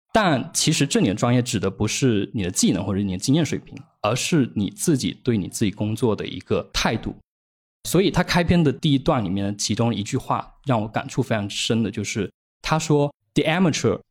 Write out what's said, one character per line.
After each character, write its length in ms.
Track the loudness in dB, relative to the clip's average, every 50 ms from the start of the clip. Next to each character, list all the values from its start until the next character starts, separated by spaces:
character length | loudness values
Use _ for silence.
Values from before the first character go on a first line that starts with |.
| _ _ 0
但 360 | 2 4 4 2 0 0 -4 -4
其 180 | -2 0 0
实 160 | 2 2 0 2
这 140 | 2 2
里 80 | 2 2
的 40 | 2
专 220 | 2 2 2 2
业 60 | 2
指 180 | 2 0 -2 -2
的 100 | -2 -2
不 160 | -2 -2 -2
是 460 | -2 0 0 2 2 2 2 0 -2 -4
你 100 | -4 -4
的 60 | -2
技 220 | -2 0 2 2
能 100 | 2 0
或 140 | -2 -2 -2
者 60 | -2
你 100 | -2 -2
的 60 | -2 -2
经 180 | 0 2 2
验 100 | 2 2
水 140 | 0 -2 -6
平， 180 | -8 -10 -16 -18 -18 _ _ _
而 140 | -2 -2 0
是 340 | -2 0 0 2 2 2 0 0
你 140 | -2 -4 -4
自 280 | -4 -2 0 2 2 2
己 140 | 0 -4 -6 -4
对 160 | -2 0 0 0
你 120 | -2 -4
自 160 | -4 -2 -2
己 40 | -2
工 240 | -2 -2 -4 -4 -2
作 220 | -2 0 0 0
的 100 | -2 -4
一 140 | -8 -10 -12
个 260 | -6 -2 -2 -2 -2 -4
态 240 | -4 -2 -2 0 -2
度。 180 | -2 -4 -8 -10 -12 -16 _ _ _ _ _ _ _ _ _ _ _ -6
所 180 | 0 2 2
以 80 | 2 4
他 140 | 2 0 0
开 180 | 2 0 0
篇 220 | 2 4 4 4 4
的 80 | 4
第 220 | 2 2 2 2 2
一 40 | 2
段 240 | 2 2 0 0
里 60 | 0 0
面， 260 | -2 -2 -2 -2 -4 -4
其 180 | -4 -2 0
中 180 | 0 2 2 0
一 80 | 0
句 140 | -2 -4 -4
话 340 | -4 -2 -2 -4 -4 -4 -8 -14 _ _
让 160 | -2 0 0
我 60 | -2 -2
感 180 | -4 -6 -6 -4
触 120 | -4 -4
非 140 | -2 -2 -2
常 140 | -2 -2 -4
深 340 | -6 -4 -2 0 0 0 0
的 80 | 0
就 140 | -2 -4 -6
是， 260 | -6 -4 -4 -4 -6 -8 _ _ _ _ _
他 180 | -2 0 0 0
说， 340 | 2 2 2 2 2 0 -2 _ _ _ _
“The 100 | 0 0
amateur 560 | 2 2 2 2 2 2 2 0 0 0 0 -4 _